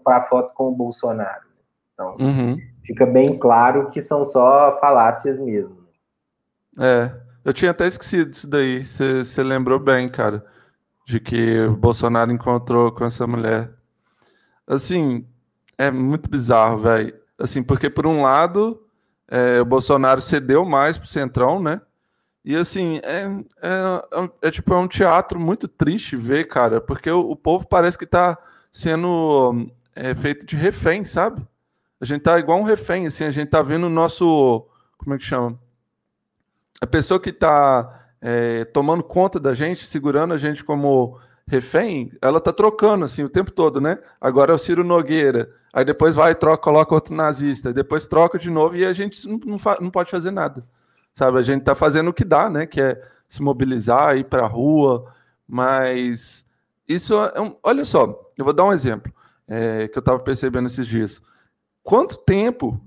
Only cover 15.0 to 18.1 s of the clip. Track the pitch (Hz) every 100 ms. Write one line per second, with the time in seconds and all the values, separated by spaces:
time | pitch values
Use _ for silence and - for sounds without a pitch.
15 | 143 120 - _ _ _ _ - 139 131
16 | 131 156 - 143 120 113 110 110 113 113
17 | 110 - _ - 127 139 127 135 139 -
18 | 156